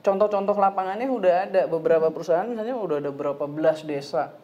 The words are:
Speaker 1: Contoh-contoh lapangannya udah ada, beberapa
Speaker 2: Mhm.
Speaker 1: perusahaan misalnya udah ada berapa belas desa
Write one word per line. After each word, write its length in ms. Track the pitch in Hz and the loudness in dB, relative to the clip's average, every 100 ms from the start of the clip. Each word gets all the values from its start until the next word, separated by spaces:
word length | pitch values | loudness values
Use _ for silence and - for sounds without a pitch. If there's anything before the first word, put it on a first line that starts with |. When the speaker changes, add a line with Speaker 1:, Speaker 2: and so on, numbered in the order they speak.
Speaker 1:
Contoh-contoh 560 | - 196 208 202 196 202 | 2 2 2 2 0 2
lapangannya 480 | 196 196 185 202 | 2 2 -4 -4
udah 480 | 262 254 185 175 202 | -4 0 2 2 2
ada, 100 | 190 160 | 0 2
beberapa 400 | 165 160 165 160 | 0 2 4 4
Speaker 2:
Mhm. 60 | 160 | -2
Speaker 1:
perusahaan 320 | 165 170 214 | 0 0 0
misalnya 320 | 233 214 262 | -4 -6 -6
udah 160 | 190 147 | -4 -4
ada 80 | 143 | -4
berapa 320 | 139 147 143 | -4 -4 -4
belas 400 | 147 147 156 156 | -6 0 2 0
desa 480 | 156 143 139 165 147 - | -4 -8 -4 -4 -4 -8